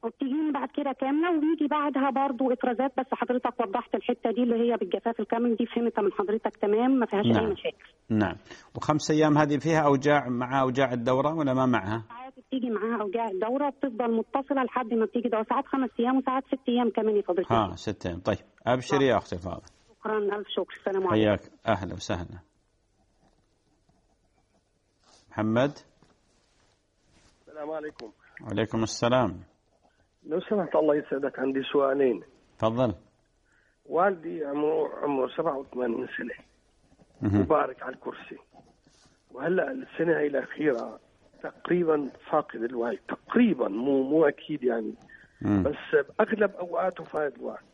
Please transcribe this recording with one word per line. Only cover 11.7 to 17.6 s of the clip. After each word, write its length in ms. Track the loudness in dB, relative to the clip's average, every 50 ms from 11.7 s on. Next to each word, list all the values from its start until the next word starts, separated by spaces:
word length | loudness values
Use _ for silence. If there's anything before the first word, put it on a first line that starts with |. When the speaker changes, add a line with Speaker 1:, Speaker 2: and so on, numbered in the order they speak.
| 4 2 2 0 -4 -4 -6 -10 -14 -14 -14 -14 -16 -18 -12 _ -6 -4
Speaker 1:
تيجي 100 | -2 -2
معاها 320 | -2 -2 -2 -2 -2 -2
أوجاع 260 | -4 -4 -2 -4 -4
الدورة، 420 | -2 -2 -4 -2 -2 0 0 -2 -2
بتفضل 420 | -2 _ -6 -6 -2 -2 0 0
متصلة 520 | 0 0 -2 _ -4 -4 -2 0 0 0 0
لحد 300 | 0 -2 -4 -2 0 0
ما 120 | 0 0
بتيجي 240 | 0 0 -2 -2 0
دورة، 160 | 0 0 0 0
ساعات 160 | -2 -2 -2
خمس 220 | -2 -2 -2 -2 -4 _ -2
أيام 180 | 0 2 2
وساعات 260 | 0 0 0 -2 -2 -2
ست 220 | _ -6 -4 _ 0
أيام 200 | 0 2 2 2
كمان 260 | 0 0 0 2 2
يا 60 | 0
فضيلة 260 | 0 0 -2 -2 0 2
Speaker 2:
ها، 140 | 2 2